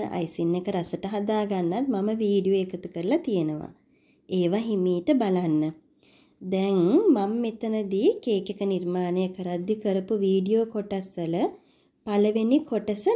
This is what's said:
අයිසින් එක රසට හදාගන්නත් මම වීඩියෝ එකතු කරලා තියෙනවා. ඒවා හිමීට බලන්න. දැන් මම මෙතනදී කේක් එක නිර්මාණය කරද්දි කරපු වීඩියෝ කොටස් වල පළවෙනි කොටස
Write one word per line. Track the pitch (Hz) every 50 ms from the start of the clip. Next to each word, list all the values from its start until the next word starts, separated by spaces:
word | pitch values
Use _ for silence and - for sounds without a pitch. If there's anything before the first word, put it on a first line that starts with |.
| 214 -
අයිසින් | - 180 165 165 - - 170 165 175
එක | 180 180 202
රසට | 190 180 170 - - 185 - 190
හදාගන්නත් | 220 202 202 214 214 214 208 208 202 185 180 165 180 233 277 269
මම | 220 190 196 208 220
වීඩියෝ | 226 220 202 202 196 185 190 196 190
එකතු | 190 185 - 180 - 175
කරලා | - 170 170 196 277 339
තියෙනවා. | - 269 208 175 160 156 151 151 - - - _ _ _ _ _ _ _ _ _ _ -
ඒවා | 185 185 175 170 190 220
හිමීට | 233 233 208 185 180 180 180 175 175 294
බලන්න. | 302 254 226 196 185 180 180 160 151 151 151 156 160 - _ _ _ _ _ _ _ _ _ _ _ -
දැන් | - 185 190 185 190 202 196 185 170 180 240 359 453
මම | 392 269 208 196 202 220
මෙතනදී | 240 240 226 226 214 - 220 220 220 208 190 190 190 240 392 494 -
කේක් | - 247 208 190 196 -
එක | 190 196
නිර්මාණය | 202 196 190 180 180 175 180 180 180 175 175 185 190 185
කරද්දි | 185 190 180 175 175 175 180 202 214
කරපු | 214 214 208 190 190 190 - 220 208
වීඩියෝ | 196 190 190 196 190 196 220 226 226
කොටස් | 226 226 214 202 202 202 190 190 - -
වල | 180 165 160 170 180 285 415 - - _ _ _ _ _ _ _ _ -
පළවෙනි | 214 208 202 208 214 214 226 220 226 262 311
කොටස | - - 247 202 208 - 202 208 - 370 466